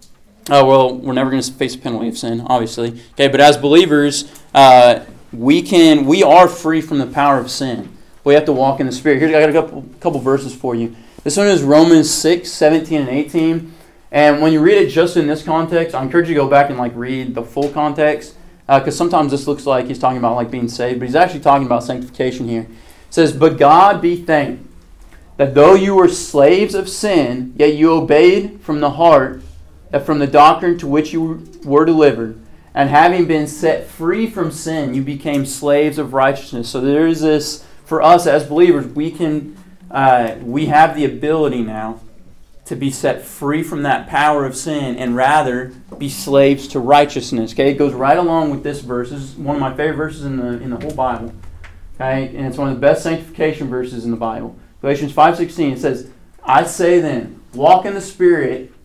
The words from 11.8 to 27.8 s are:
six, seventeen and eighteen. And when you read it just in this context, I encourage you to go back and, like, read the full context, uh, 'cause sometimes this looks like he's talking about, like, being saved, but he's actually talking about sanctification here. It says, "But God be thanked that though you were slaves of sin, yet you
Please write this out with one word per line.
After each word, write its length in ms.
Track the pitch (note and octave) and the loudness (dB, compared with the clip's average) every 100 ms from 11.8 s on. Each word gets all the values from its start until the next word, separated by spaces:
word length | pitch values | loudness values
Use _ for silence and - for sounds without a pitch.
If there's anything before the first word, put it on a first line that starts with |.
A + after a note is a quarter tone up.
| E3+ D#3+ D3+ | 6 6 4
six, 420 | - D#3+ F3 - | 0 0 0 -4
seventeen 500 | - D3+ D#3+ D#3+ D#3 | 0 2 2 -2 -4
and 80 | B2+ | -4
eighteen. 640 | C3+ D3 E3+ D#3+ E3 E3 - - _ _ | -4 -4 -2 -2 -2 -8 -18 -20 _ _
And 300 | D3 D3 C#3+ | 2 4 4
when 100 | D#3 | 2
you 80 | D#3 | 4
read 200 | E3 G3+ | 4 4
it 100 | D3 | 2
just 280 | D#3+ E3+ E3+ | 2 0 0
in 100 | D3 | -2
this 160 | D3+ | -4
context, 500 | - D#3+ E3 E3+ E3 | -4 -4 -2 -2 -2
I 80 | C3+ | -6
encourage 280 | C3+ E3+ E3 | -2 0 0
you 40 | |
to 80 | D3 | 0
go 80 | C3+ | 2
back 220 | C#3 C#3+ | 2 2
and, 80 | B2+ | -2
like, 140 | A#2+ A#2 | -8 -8
read 400 | B2 C3 A#2+ A#2+ | -8 -6 -8 -10
the 80 | |
full 260 | A#2 C#3 C#3+ | -8 -6 -4
context, 640 | D3 D3+ C#3+ D3+ D3+ - - - _ - | -4 -4 0 0 -2 -8 -20 -20 _ 0
uh, 120 | C#3 | 0
'cause 160 | C#3+ - | 0 -2
sometimes 340 | F3 E3+ C#3+ | 0 0 0
this 160 | C#3+ C#3 | -2 -4
looks 220 | C#3+ C#3 | -4 -2
like 180 | B2+ B2+ | -2 -2
he's 140 | C3+ | -4
talking 180 | B2+ B2+ | -2 0
about, 180 | A#2 A#2+ | -2 -2
like, 140 | A#2 | -4
being 180 | C3 A#2+ | -6 -8
saved, 320 | - B2 B2 | -6 -6 -4
but 60 | B2+ | -2
he's 100 | D3+ | 0
actually 260 | F3+ D3+ | 0 2
talking 260 | C#3+ C#3 B2+ | 2 2 2
about 160 | A#2+ | -4
sanctification 640 | - B2+ B2+ - B2+ B2+ A#2 | -4 -10 -10 -6 -4 -4 -6
here. 140 | A2+ | -6
It 60 | A2 - - - - | -8 -16 -20 -20 -6
says, 220 | - D3+ | 0 0
"But 260 | C3+ D#3 C#3 | 2 0 4
God 420 | C#3+ E3 G3+ F#3 | 4 6 6 2
be 140 | E3+ F3 | -2 -4
thanked 500 | E3+ D#3 C3 B2+ - - - - - - - - | -2 -2 -2 -8 -18 -20 -20 -20 -20 -20 -18 -2
that 160 | C3+ | 0
though 220 | C3 D#3+ F#3+ | 6 6 6
you 180 | G3 | 4
were 140 | F#3+ F3 | 4 2
slaves 680 | - - D3 C#3+ F#3 G#3+ | 0 -4 2 4 4 0
of 160 | G3 F#3+ | -4 -8
sin, 640 | - G#3 F3 B2 B2+ B2+ - | -6 -2 0 0 -4 -10 0
yet 200 | D3 | 0
you 160 | D3 | 4